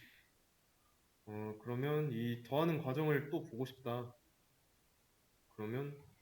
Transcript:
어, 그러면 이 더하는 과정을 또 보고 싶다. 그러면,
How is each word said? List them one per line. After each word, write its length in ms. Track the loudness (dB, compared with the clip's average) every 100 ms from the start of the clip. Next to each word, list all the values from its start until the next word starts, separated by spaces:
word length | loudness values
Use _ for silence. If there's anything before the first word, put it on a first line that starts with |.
| -20 -20 -20 _ _ _ _ _ _ _ _ _ -10
어, 340 | -6 -6 -6
그러면 500 | -4 -2 2 2 2
이 300 | 0 0 -2
더하는 380 | 0 4 4 4
과정을 480 | 2 2 4 4 4
또 160 | -2 -2
보고 160 | -4 -4
싶다. 500 | -4 -2 -2 -4 -12 _ _ _ _ _ _ _ _ _ _ _ _ _
그러면, 480 | -8 -4 -4 -4 -8 -18 -20